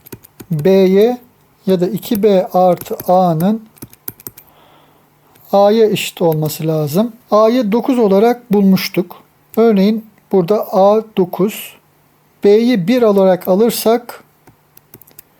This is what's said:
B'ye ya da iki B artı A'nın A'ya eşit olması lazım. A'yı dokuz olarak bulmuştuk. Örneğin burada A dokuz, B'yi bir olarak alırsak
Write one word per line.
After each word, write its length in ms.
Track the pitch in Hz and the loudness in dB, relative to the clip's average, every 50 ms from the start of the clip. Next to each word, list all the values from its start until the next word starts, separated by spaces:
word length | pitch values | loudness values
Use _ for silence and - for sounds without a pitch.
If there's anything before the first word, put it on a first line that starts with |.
| _ - - - _ _ _ - - - | _ -20 -20 -20 _ _ _ -20 -12 -8
B'ye 680 | 170 151 147 185 190 196 190 185 190 196 214 233 247 247 - _ _ _ _ _ _ _ - | -6 -2 0 2 2 2 2 2 2 2 2 2 0 -4 -10 _ _ _ _ _ _ _ -4
ya 140 | 196 190 175 | -2 -2 -2
da 80 | 180 190 | -2 -4
iki 340 | 226 175 - - 247 208 196 | -6 -8 -6 -4 -4 0 0
B 240 | 214 196 185 - - - | 2 2 2 0 -2 0
artı 600 | 180 185 185 175 170 - - - - - - 180 | 0 2 2 0 -2 -4 -12 -12 -10 -4 0 0
A'nın 560 | 185 185 175 165 156 170 196 220 226 220 - _ - - - _ _ - - - _ - - - - - _ _ _ _ _ _ _ _ _ _ _ _ _ _ _ _ _ _ _ _ - - | 2 2 0 0 -2 -2 -2 -2 -4 -8 -16 _ -20 -20 -20 _ _ -20 -20 -20 _ -20 -20 -20 -20 -20 _ _ _ _ _ _ _ _ _ _ _ _ _ _ _ _ _ _ _ _ -4 0
A'ya 340 | 196 202 202 214 226 220 | 2 2 2 4 2 2
eşit 360 | 208 208 - - - - - 185 | 2 0 -2 -6 -8 -8 -4 -2
olması 440 | 165 160 156 156 156 - - 156 | -2 -2 -2 -4 -6 -6 -6 -6
lazım. 460 | 160 160 156 151 143 139 185 220 240 - - _ - | -4 -4 -4 -4 -4 -2 -2 -2 -2 -4 -12 _ -2
A'yı 420 | - 208 220 226 240 262 254 202 196 | 0 2 2 2 2 0 -2 -2 -2
dokuz 260 | 240 233 - 269 247 | -2 -2 -2 -2 0
olarak 540 | 233 202 190 196 220 233 240 240 - - 196 | 0 2 2 2 2 2 0 -2 -4 -4 0
bulmuştuk. 640 | 208 196 196 190 185 - - - 180 180 - - - _ _ _ _ _ _ - | 2 2 2 2 2 0 -4 -6 -6 -6 -6 -8 -20 _ _ _ _ _ _ -2
Örneğin 500 | 226 226 233 214 190 185 208 220 220 - - _ _ _ - - | 0 2 2 2 2 2 0 0 -2 -6 -12 _ _ _ -4 -2
burada 400 | 190 175 165 208 226 214 - - | -2 0 0 -2 -2 -4 -2 0
A 300 | 196 190 202 208 220 220 220 - | 2 2 4 2 2 -2 -4 -4
dokuz, 600 | - 185 180 - - 175 220 214 - - - - _ _ _ _ _ _ _ _ _ _ _ _ _ - | -4 -4 -2 -2 -4 -4 -4 -4 -8 -18 -20 -20 _ _ _ _ _ _ _ _ _ _ _ _ _ 0
B'yi 440 | 202 202 214 233 240 254 214 165 175 | 2 2 2 2 2 0 0 0 0
bir 140 | 254 254 240 | 0 2 2
olarak 460 | 220 196 196 190 190 185 175 - - | 2 2 2 2 2 2 0 0 -2
alırsak 760 | 185 190 226 247 - - - 220 233 240 240 - - - - _ _ _ _ _ - _ _ _ _ - _ _ - - - _ _ _ - _ _ _ | 0 0 2 0 0 -2 0 0 0 -2 -2 -8 -20 -20 -20 _ _ _ _ _ -20 _ _ _ _ -20 _ _ -20 -20 -20 _ _ _ -20 _ _ _